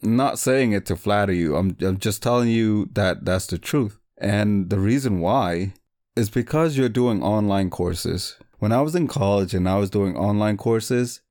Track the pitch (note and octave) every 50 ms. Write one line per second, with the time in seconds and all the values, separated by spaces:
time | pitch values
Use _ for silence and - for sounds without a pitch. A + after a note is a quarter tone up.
0 | - A2 A2+ A#2+ C3+ C#3+ - - - - C3 C3+ C3 A#2 G#2 G2 F#2+ - F#2+ -
1 | - G#2 G#2 G#2 G2+ G2 F#2 F2 E2+ D#2 D2 D2+ F#2 F#2+ F2 - E2+ F#2+ F#2 F#2+
2 | - A2 G2+ - - A#2+ A#2+ B2 A#2+ A#2 A2+ A2+ A2+ A2 G#2+ G#2 G2+ - - -
3 | G2 F#2 F2 - - F2 F#2 F#2 - - F2+ E2 - - - D3+ B2+ G2+ - _
4 | _ _ _ - - G2 G2+ G#2 G#2 G#2 G#2 G2+ F#2+ F2 G#2 G2 F#2+ G2+ A#2+ C#3
5 | C3+ B2+ G2+ F2+ E2 F2+ A2+ C3+ A#2 F2+ F2 E2+ F#2 G2+ - _ _ _ _ _
6 | _ _ - - A#2 G#2 - B2+ A#2+ - - D#3 D#3+ E3 D3 C3+ C3 B2 G#2+ B2
7 | B2 A#2+ A2+ G2 - F#2 G#2+ G#2+ G#2 G#2 G2 G2 F#2+ F2+ - - F2+ F2 E2 D#2+
8 | - - D#2+ F2 - - - - - _ _ - - G#2+ A2+ B2 C#3+ D#3 D#3 F3+
9 | E3 C3+ - C#3+ G2 G2 G2+ G2+ G2 F#2 - F#2+ F2+ F#2 F#2+ G2+ G2+ F#2+ - G#2
10 | G2+ F#2+ F2 B1 E2+ G2+ G#2 G#2 G#2+ G#2+ G#2+ G2+ - A#2+ A2+ A2+ A2 - B2+ B2
11 | B2 B2 - - _ _